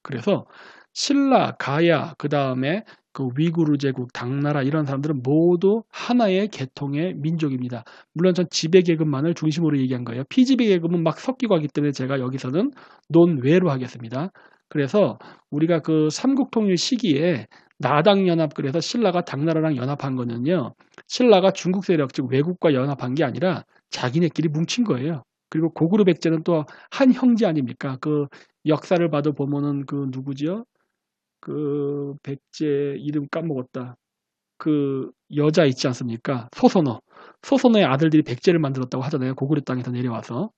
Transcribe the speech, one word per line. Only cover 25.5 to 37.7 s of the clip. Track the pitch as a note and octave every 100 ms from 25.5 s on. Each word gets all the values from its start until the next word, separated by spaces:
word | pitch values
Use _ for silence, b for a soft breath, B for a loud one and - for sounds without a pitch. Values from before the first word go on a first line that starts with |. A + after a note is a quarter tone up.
| D#3+ D#3+
고구려 | - E3 G#3+ F#3
백제는 | D#3 E3 D#3+
또 | E3 E3 D3 B B
한 | - C4+
형제 | - B3+ A3+ G#3
아닙니까? | D#3 B2 - C#3 C3
그 | D3+ D3 C#3 B B _ D3+
역사를 | D3+ - F3 E3+
봐도 | D3 D3
보면은 | C#3+ C#3 C#3+ C#3+ C#3+ C3+
그 | C#3+ C#3
누구지요? | C3 C#3 C3+ D3+ G#3 A#3+ _ _ _ _ _ _ _
그 | - C#3+ D3 D3 C#3+ C#3+ C#3+ C#3+
백제 | - C#3 _ - D#3 C#3 C#3+ C#3
이름 | C#3+ D3+ C#3+
까먹었다. | E3+ E3 C3 B2 C3+ B2+ A#2+ _ _ _ _ _ _
그 | D#3+ D3 C#3 C3+ - _ _ D3
여자 | D3+ E3 D3+
있지 | C3 C#3+
않습니까? | B2 B2 A2+ - C3 A#2 -
소선호. | B3+ G3 C#3+ A2 _ B B B
소선호의 | - C4+ B3+